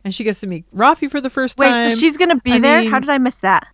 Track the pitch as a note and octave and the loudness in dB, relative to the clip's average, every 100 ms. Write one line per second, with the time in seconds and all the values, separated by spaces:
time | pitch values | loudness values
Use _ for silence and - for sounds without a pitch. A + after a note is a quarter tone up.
0 | G3 F#3 G#3+ G3 F#3+ E3+ - F#3 B3+ E4 | -12 -6 -6 -6 -8 -12 -10 0 0 0
1 | C#4 C#4+ B3+ - B3+ - C#4 A#3+ A#3 A3+ | -2 -2 -2 -2 -4 0 2 2 0 2
2 | D#4+ D4+ F4+ C#4 B3 A#3+ C4+ D#4 A3+ C4 | 0 0 0 -2 0 2 4 2 2 -2
3 | C#4 C#4 B3+ - F#3+ F#3 - | -2 -2 -2 -2 0 0 -2